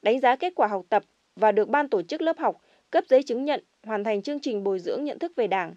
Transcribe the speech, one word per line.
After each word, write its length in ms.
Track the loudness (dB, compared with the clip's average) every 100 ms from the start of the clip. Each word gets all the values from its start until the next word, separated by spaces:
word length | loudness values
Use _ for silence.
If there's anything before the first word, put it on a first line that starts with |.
đánh 180 | 2 2
giá 160 | 2 2
kết 160 | 0 0
quả 100 | 0
học 180 | 0 0
tập 160 | -2 -2 _ _ 0
và 160 | 2
được 160 | 4 2
ban 200 | 0 0
tổ 140 | -2
chức 200 | -2 -2
lớp 160 | -2 0
học 180 | -2 -4 _ _ _
cấp 140 | -2 4
giấy 140 | 2
chứng 220 | 4 -4
nhận 200 | -2 -4 _ _
hoàn 200 | -8 -4
thành 180 | -2 -2
chương 180 | -4 -6
trình 240 | -4 -4
bồi 140 | -2 -2
dưỡng 260 | -2 -4
nhận 140 | -4 -6
thức 140 | -8 -2
về 100 | -2
Đảng. 280 | 0 -4